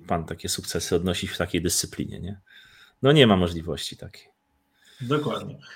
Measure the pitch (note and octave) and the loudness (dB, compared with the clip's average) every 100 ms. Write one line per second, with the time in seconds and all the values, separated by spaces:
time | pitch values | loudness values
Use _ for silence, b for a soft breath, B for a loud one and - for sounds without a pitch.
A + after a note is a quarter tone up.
0 | - F2 D#2+ E2 F2+ - - E2+ - F2 | -4 -4 -4 -8 -8 -6 -6 -6 -2 0
1 | F#2 F2 F#2 - F2 F2 E2+ - - - | 0 -2 -4 -4 -2 -2 0 -2 -4 -6
2 | - - F2 G2+ B B B B B _ | -8 -8 -10 -12 B B B B B _
3 | C3+ D#3 A#2+ F#2+ F2 E2+ D#2+ D2 - - | 6 8 8 8 4 0 -6 -6 -8 -12
4 | F2+ - - _ _ _ _ b b - | -16 -18 -20 _ _ _ _ b b -10
5 | A#2+ D3 C#3 G#2+ G2 - B | -2 -2 0 -4 -8 -14 B